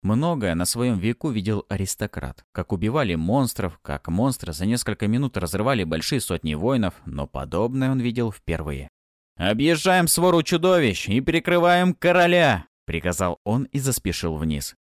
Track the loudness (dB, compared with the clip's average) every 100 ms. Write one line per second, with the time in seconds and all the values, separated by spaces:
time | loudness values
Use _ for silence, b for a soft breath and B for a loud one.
0 | 0 0 0 0 0 0 -2 -2 0 0
1 | -2 -2 -4 -4 -2 -4 -4 -4 -4 -4
2 | -6 -6 -10 -12 _ -10 -4 -2 0 0
3 | 0 0 0 2 0 -2 -6 -6 -10 -10
4 | -4 0 0 -2 -8 -4 -2 -2 -2 -2
5 | 0 0 -2 -2 -4 -2 0 0 0 -2
6 | -2 -4 -2 -4 -2 -2 0 0 0 -4
7 | -12 -8 -8 -8 -6 -2 -2 0 -2 0
8 | -2 -2 -4 -4 -6 -4 -4 -8 -10 _
9 | _ _ _ -4 0 2 2 2 4 4
10 | 4 4 4 4 2 2 4 4 4 0
11 | 0 0 2 0 2 4 4 4 2 2
12 | 2 4 6 6 4 2 -4 _ -8 -4
13 | -2 0 -2 -2 -2 -2 -2 -2 -2 -2
14 | -2 -2 -4 -2 -2 -2 -6 -14